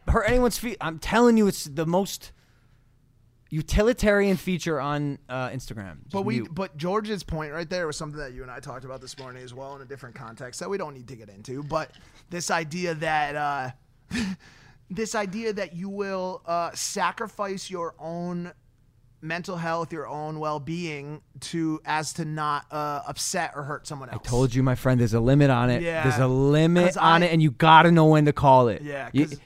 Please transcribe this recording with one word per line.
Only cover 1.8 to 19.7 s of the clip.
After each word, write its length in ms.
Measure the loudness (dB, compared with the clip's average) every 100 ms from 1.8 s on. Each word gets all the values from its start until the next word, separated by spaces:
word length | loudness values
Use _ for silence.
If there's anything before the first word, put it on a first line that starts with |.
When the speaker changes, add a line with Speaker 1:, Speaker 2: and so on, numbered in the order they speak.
| 0
Speaker 1:
most 460 | 0 0 -6 -16 -20 _ _ _ _ _ _ _ _ _ _ _
utilitarian 840 | -8 0 2 4 4 2 4 2 0
feature 420 | -2 -4 -2 -4
on, 380 | -2 -2 -4 -6 -8
uh, 200 | -8 -6
Instagram. 480 | -8 -12 -12 -14 -16
Just 60 | -10
Speaker 2:
But 100 | -6
we, 140 | -2 -4
Speaker 1:
mute. 140 | -4
Speaker 2:
but 220 | -8 -8 -6
George's 440 | -4 -4 -4 -6
point 300 | -6 -8 -8
right 160 | -8 -6
there 180 | -6 -6
was 100 | -6
something 200 | -10 -10
that 140 | -12
you 100 | -14
and 80 | -16
I 100 | -16
talked 240 | -14 -14 -14
about 140 | -14
this 160 | -16 -16
morning 240 | -16 -16
as 100 | -16
well 240 | -16 -14 -16
in 60 |
a 20 |
different 300 | -16 -16 -16
context 460 | -16 -16 -14 -14 -12
that 100 | -8
we 80 | -8
don't 160 | -8
need 140 | -12 -18
to 80 | -18
get 120 | -20
into. 340 | -18 -12 -12
But 280 | -6 -6 -6 -14 -20 _ _
this 200 | -8 -4
idea 440 | -4 -4 -4 -4
that, 420 | -4 -2 0 0 -2
uh, 340 | -4 -4 -6 -12 _ _ -8
<laughs> 140 | -6 -4 -6 -14 -20 -20 _ -12
this 240 | -8 -4
idea 380 | -4 -4 -4 -6
that 220 | -4 -8
you 160 | -8 -8
will, 500 | -6 -6 -4 -6 -8 -4
uh, 240 | -4 -4
sacrifice 960 | -6 -6 -2 -2 -2 -8 -6 -6 -8 -8
your 260 | -8 -8 -10
own 540 | -10 -8 -6 -8 -10 -16 _ _ _ _ _ _
mental 360 | -10 -8 -8 -6
health, 360 | -4